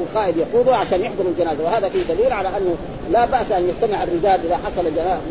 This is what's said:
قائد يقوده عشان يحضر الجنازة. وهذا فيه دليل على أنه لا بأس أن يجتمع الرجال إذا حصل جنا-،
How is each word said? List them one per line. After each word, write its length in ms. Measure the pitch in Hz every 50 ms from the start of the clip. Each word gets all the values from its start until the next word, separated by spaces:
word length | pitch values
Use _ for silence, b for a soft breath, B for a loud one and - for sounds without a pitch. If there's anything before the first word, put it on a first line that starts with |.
| 175 - -
قائد 220 | 214 208 180 160
يقوده 400 | 165 156 - 208 240 247 262 247
عشان 240 | 208 185 - - 180
يحضر 240 | 214 240 220 196 185 185
الجنازة. 360 | 165 165 170 160 156 143 156
وهذا 240 | 170 220 226 196 180
فيه 260 | 185 190 175 165 165
دليل 180 | 180 240 262
على 160 | 247 208 185 -
أنه 260 | - 208 190 180 170 151 - - - - - -
لا 120 | 175 233 240
بأس 280 | 214 254 240 202 -
أن 160 | 208 180 180 180
يجتمع 340 | - - 226 220 202 165
الرجال 380 | 180 - 175 170 160 202 190 180 165
إذا 100 | 165 175
حصل 280 | 151 180 208 175 190 175
جنا-، 360 | 165 151 165 165 185 180 - 156 160